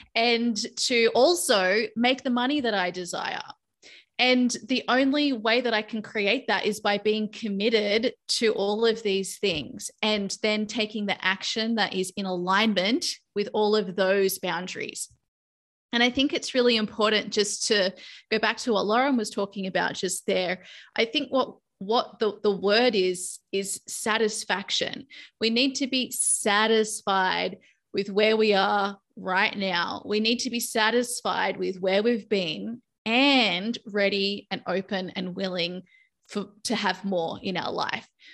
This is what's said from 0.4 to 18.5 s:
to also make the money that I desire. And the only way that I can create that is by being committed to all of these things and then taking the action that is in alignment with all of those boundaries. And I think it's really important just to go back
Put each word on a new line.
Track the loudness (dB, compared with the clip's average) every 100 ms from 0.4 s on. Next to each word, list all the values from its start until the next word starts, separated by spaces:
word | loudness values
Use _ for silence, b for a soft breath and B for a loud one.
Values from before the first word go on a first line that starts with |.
| 0 -2 -6 -4
to | 0 4 4 6
also | 4 4 2 4 4 2 0 0
make | 0 2
the | 0
money | 0 0 0
that | 0 0
I | -2
desire. | -4 -8 -6 -6 -8 -10 -18 _ _ B B B 0
And | 2 4 2 -2 -2
the | -2 0
only | 2 2 2 0
way | 0 2 2
that | 2
I | 0
can | -2 -8
create | -6 -2 0 0 0
that | 0 0
is | 0
by | 0 0
being | 2 0 -2
committed | -6 -6 0 2 2 2 0 0 -4 -6
to | 0 2
all | 2 0 2 2
of | 2
these | 0 0 -2 -2
things | -2 -2 -6 -12 -14 -4
and | -2 0 -2 -2
then | -2 0 -2
taking | -2 -2 -2 -4
the | -2 0
action | 0 -2 -4 -2 0
that | 0 0
is | -4 -4
in | -4
alignment | -4 0 2 4 2 2 0 -2 -6 _
with | -4 -2
all | 2 2 2
of | 0 0
those | 2 4 2 0
boundaries. | -4 -4 -6 -8 -10 -10 -14 _ _ _ _ _ _ _ _
And | 0
I | 2
think | 2 0
it's | 0 -2
really | 2 4 4
important | 0 0 2 2 0
just | 0 0 -2 0
to | 2 2 -2 B B B
go | 0
back | 0